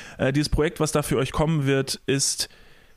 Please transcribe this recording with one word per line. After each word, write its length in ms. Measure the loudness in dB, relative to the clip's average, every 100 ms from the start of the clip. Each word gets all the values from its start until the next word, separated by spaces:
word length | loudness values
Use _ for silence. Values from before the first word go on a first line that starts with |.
| -16 -2
äh, 160 | 0
dieses 160 | 2 0
Projekt, 320 | 0 0 0
was 120 | 0
da 100 | 0
für 160 | 0 0
euch 120 | 0
kommen 360 | 0 0 2 2
wird, 340 | 2 0 -4 -2
ist 420 | 0 0 -2 -6 -10 -20 -20 -20